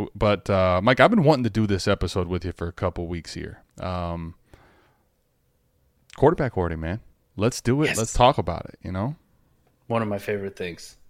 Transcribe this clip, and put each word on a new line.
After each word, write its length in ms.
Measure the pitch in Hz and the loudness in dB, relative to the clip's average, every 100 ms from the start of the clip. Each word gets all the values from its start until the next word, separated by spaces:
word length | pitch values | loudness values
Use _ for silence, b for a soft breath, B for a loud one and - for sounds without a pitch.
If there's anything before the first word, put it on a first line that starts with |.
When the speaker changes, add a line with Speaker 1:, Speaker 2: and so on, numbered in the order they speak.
| - 101 | -6 0
Speaker 1:
but, 340 | 107 101 - | 0 0 0
uh, 300 | 95 92 90 | 2 4 2
Mike, 200 | 110 127 | 4 6
I've 80 | 160 | 6
been 140 | 226 147 | 6 4
wanting 180 | 135 | 4
to 60 | 120 | 2
do 180 | 110 104 | 0 2
this 220 | 95 - | 2 0
episode 380 | 95 92 95 87 | 0 0 -2 -2
with 180 | 90 92 | -4 -6
you 80 | |
for 160 | - 87 | -6 -8
a 40 | |
couple 320 | - 92 90 85 | -4 -4 -4 -6
weeks 260 | 87 - | -8 -8
here. 300 | 82 76 - _ - | -12 -12 -14 _ -10
Um, 540 | 90 90 85 85 82 - _ b b b b b b _ _ _ _ _ _ _ _ _ _ - | -6 -6 -6 -6 -10 -14 _ b b b b b b _ _ _ _ _ _ _ _ _ _ 2
quarterback 380 | 131 - 131 | 4 4 -2
hoarding, 260 | 92 85 80 | -2 -2 -2
man. 220 | 80 107 - _ _ - | -6 -6 -10 _ _ -2
Let's 260 | 117 - | -2 0
do 200 | 117 139 | 0 2
it. 40 | 156 | 0
Speaker 2:
Yes. 100 | 104 | -2
Speaker 1:
Let's 160 | 113 | -2
talk 240 | - 123 127 | 4 4 4
about 280 | 87 82 - | -2 -6 -10
it, 120 | - | -14
you 100 | 90 | -8
know? 240 | 92 123 160 _ _ _ _ _ _ - | -6 -6 -8 _ _ _ _ _ _ -4
Speaker 2:
One 140 | 117 | -2
of 60 | 107 | -2
my 120 | 101 | -4
favorite 360 | - 101 98 - | -4 -6 -6 -8
things 420 | 90 82 - - | -10 -10 -18 -20